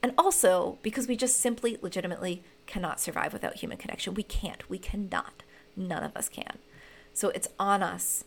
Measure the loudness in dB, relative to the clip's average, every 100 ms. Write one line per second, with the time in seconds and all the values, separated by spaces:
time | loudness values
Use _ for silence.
0 | 4 6 6 8 6 6 2 -2 -4 -2
1 | 0 0 2 4 2 2 -2 -2 -4 -4
2 | -4 -4 -4 -4 -8 -20 -8 -4 -4 -2
3 | -2 0 -2 -2 -6 -4 -8 -8 -8 -6
4 | -4 -4 -2 -2 -4 -8 -10 -6 -4 -4
5 | -2 -4 -4 -12 -20 -20 -16 -8 -4 -2
6 | -4 -4 -6 -6 -12 -12 -16 -20 -20 -20
7 | -10 -2 0 0 -6 -2 2 4 2 0
8 | -2 -2